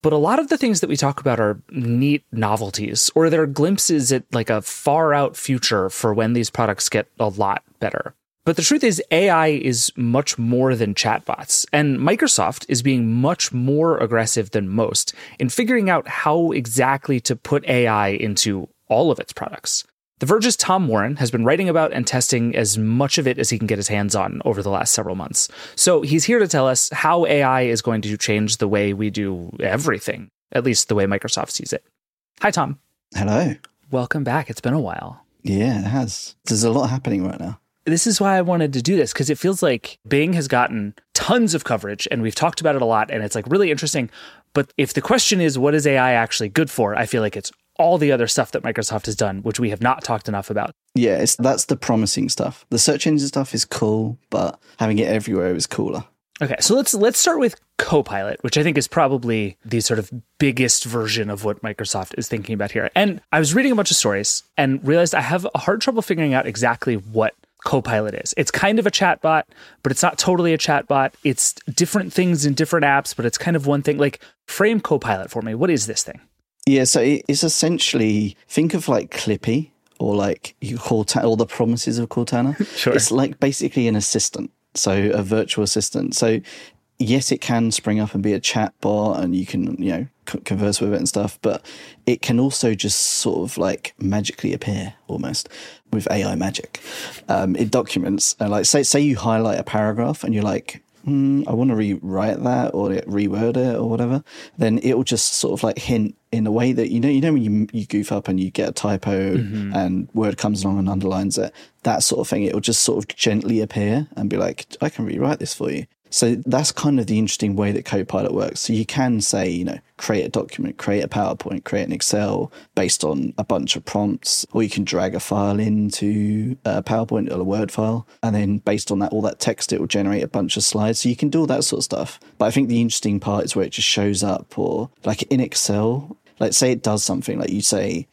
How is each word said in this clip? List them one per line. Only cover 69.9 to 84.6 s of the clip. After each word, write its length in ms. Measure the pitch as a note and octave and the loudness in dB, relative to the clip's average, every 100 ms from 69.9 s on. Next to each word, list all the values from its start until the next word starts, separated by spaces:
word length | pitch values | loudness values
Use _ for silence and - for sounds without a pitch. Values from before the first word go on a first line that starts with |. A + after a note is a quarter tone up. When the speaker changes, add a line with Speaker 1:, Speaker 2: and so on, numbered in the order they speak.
Speaker 1:
it's 100 | C3 | 0
not 160 | F3 - | 0 0
totally 340 | - F3+ E3+ | 0 2 2
a 60 | D#3+ | 2
chatbot. 560 | - C#3+ - C#3 C3+ - | 2 0 2 2 2 0
It's 300 | - B2+ - - - | -2 0 -2 -4 -6
different 400 | - F3 G#3 F#3 | -2 0 0 0
things 320 | - F3+ E3 | 0 2 2
in 120 | D3 C#3 | 2 0
different 300 | D#3+ E3+ C#3+ | 0 2 4
apps, 300 | C#3 - - | 2 0 -2
but 80 | |
it's 140 | A#2 - | -2 -2
kind 180 | E3+ E3 | -2 0
of 120 | C#3 | 2
one 160 | C#3+ | 0
thing. 160 | C#3+ C#3+ | 0 2
Like, 200 | C#3+ - - _ - | 0 -2 -12 _ -8
frame 320 | - G#3 A3 | 0 2 2
Copilot 500 | - C#3+ A#2+ G2 F#2 | 0 0 0 -4 -4
for 140 | A#2+ | -8
me. 100 | A2+ | -6
What 160 | A2 F3+ | -2 0
is 160 | C#3+ G#2 | 0 -2
this 160 | - | -4
thing? 200 | - - _ _ _ _ - | -6 -10 _ _ _ _ 2
Speaker 2:
Yeah, 200 | C3+ B2+ | 4 4
so 160 | D3 | 4
it, 220 | B2 D3 - | 2 2 0
it's 160 | C#3+ | 0
essentially, 920 | E3 - D#3+ D#3+ - C3 A2 G#2 G#2 - _ | 0 0 0 0 0 2 2 2 0 -4 _
think 240 | - D#3 | 0 2
of, 140 | F3 D#3 | 0 0
like, 240 | A#2 - | 0 0
Clippy 580 | - - G2+ - B2 D#3 _ _ - | -4 -2 -2 0 0 -2 _ _ -6
or, 160 | - G2+ | -2 0
like, 400 | G2+ - - - | 0 -4 -8 -12
your 200 | G#2+ A#2 | -10 -8
Corta-, 440 | - A2+ G#2 C3 | -2 0 0 0
or 140 | A#2 A2 | 2 2
the 80 | A#2 | 0
promises 540 | - A#2 A#2+ - A#2 | 0 0 0 0 -2
of 100 | A#2 | -2
Cortana. 480 | - A#2+ B2 C3 D3 G#3 | -2 -2 0 0 0 -4
Speaker 1:
<laughs> 80 | - | -2
Sure. 200 | B2+ B2 | 2 2
Speaker 2:
It's, 160 | - | 2
like, 280 | A#2+ C#3 - | 2 0 0
basically 480 | C#3 C3+ - - A#2 | 0 0 -2 0 2
an 80 | G#2+ | 2
assistant, 540 | - - - G#2 - - | 0 0 -2 -4 -10 -14